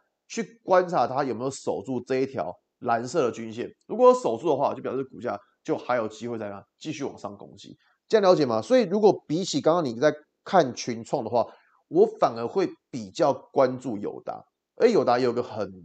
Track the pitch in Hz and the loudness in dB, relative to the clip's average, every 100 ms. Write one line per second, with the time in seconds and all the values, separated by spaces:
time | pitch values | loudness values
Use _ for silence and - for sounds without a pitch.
0 | _ _ - 226 208 _ - 185 180 170 | _ _ -10 -8 -8 _ 2 2 2 0
1 | 117 127 139 110 131 - - 92 113 123 | 0 -2 -4 -4 -6 -6 -6 -6 -6 -8
2 | 123 131 131 107 82 - _ _ 120 117 | -2 -2 -2 -4 -8 -10 _ _ -2 -2
3 | 120 165 120 110 113 110 - - - 214 | -2 -2 -2 -2 -10 -10 -10 -12 -8 4
4 | 254 254 156 113 160 135 135 123 - 127 | 6 6 0 -2 -2 0 0 -4 -6 -6
5 | 135 90 113 101 _ _ - 110 - 123 | -8 -10 -8 -8 _ _ -6 -6 -2 -2
6 | 110 - 120 113 104 98 - _ 156 135 | -4 -8 -10 -10 -10 -12 -18 _ -12 -8
7 | 127 101 101 101 71 82 - - _ _ | -8 -10 -14 -14 -18 -20 -20 -20 _ _
8 | - 220 190 165 135 110 - 254 196 208 | 0 4 6 6 4 0 4 4 4 4
9 | 208 - - 160 185 151 156 170 143 113 | 4 4 -2 -4 -2 0 2 2 0 0
10 | 151 147 _ _ - 190 135 110 - 113 | 0 0 _ _ 2 2 4 -2 -8 -8
11 | 110 151 110 117 104 - _ _ - 156 | -6 -6 0 0 -2 -6 _ _ -2 2
12 | 220 - 147 113 117 190 175 - _ 127 | 4 4 0 0 -4 -2 -2 -4 _ -12
13 | 98 120 151 131 - 139 131 127 135 101 | -10 0 0 0 -4 2 2 0 -8 -6
14 | 90 64 - - _ _ _ - 240 190 | -8 -10 -12 -12 _ _ _ 2 4 4
15 | 123 123 127 117 117 107 95 92 | 4 2 2 -2 -6 -6 -8 -10